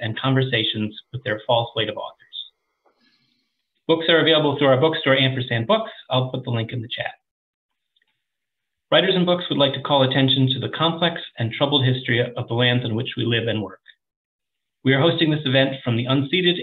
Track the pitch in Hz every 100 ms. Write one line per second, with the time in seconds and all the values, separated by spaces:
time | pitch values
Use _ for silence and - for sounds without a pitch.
0 | 113 104 135 135 131 117 107 107 107 -
1 | - 127 120 107 - 120 117 - 104 101
2 | - - _ - - _ _ _ _ _
3 | _ _ _ _ _ _ _ _ - 165
4 | 165 165 151 156 147 - 143 131 160 156
5 | 139 135 135 131 127 117 110 220 220 -
6 | - 131 131 127 123 117 113 120 110 -
7 | - - _ _ _ _ _ _ _ _
8 | _ _ _ _ _ _ _ _ - 156
9 | 185 180 175 175 - 139 135 131 - 143
10 | 131 135 135 131 131 113 - - 160 170
11 | 170 - - - 113 - 147 147 127 127
12 | - 117 120 - 117 117 123 123 117 110
13 | 127 - 117 117 113 107 95 - _ _
14 | _ _ _ _ _ _ _ _ 131 135
15 | 165 165 160 147 143 135 135 135 - 113
16 | 123 139 135 185 175 175